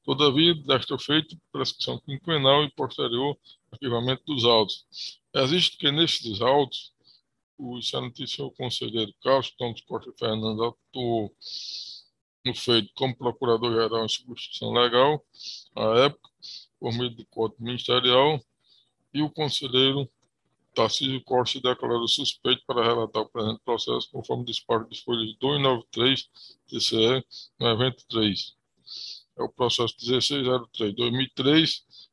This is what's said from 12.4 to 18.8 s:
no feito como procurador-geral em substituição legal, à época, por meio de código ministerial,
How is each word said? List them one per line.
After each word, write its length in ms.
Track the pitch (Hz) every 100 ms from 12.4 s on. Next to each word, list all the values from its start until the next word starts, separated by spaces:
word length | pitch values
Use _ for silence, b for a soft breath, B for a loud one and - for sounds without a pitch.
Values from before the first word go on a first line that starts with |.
no 100 | 127
feito 380 | 117 - 117 104
como 220 | - 135 120
procurador-geral 880 | 123 117 127 113 120 113 110 113
em 40 | 110
substituição 680 | - - 117 - - 113
legal, 500 | 117 123 120 139 151 _ B B B B
à 300 | - 110 117
época, 240 | 139 - _ _ B B B -
por 140 | 117
meio 160 | 117 123
de 160 | 113
código 400 | 107 - 110 -
ministerial, 760 | 117 120 - 123 123 127 143 151 - _ b b